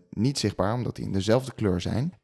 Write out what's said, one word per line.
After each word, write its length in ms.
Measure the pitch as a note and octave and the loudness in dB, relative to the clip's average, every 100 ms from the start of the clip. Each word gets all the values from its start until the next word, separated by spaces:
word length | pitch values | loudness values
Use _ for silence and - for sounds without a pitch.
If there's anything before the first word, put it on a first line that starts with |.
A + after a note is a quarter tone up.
| - | -8
niet 280 | - A#2 C#3+ | -2 0 2
zichtbaar, 360 | G#2+ - F#2 | 0 0 0
omdat 220 | A#2+ A#2 - | 0 -4 -6
die 80 | |
in 80 | G#2+ | -4
dezelfde 400 | G2 F#2+ A#2+ C3 | -2 4 2 2
kleur 260 | - G#2 F2 | 0 0 2
zijn. 340 | F2+ F2+ D#3 - | 0 -2 -2 -6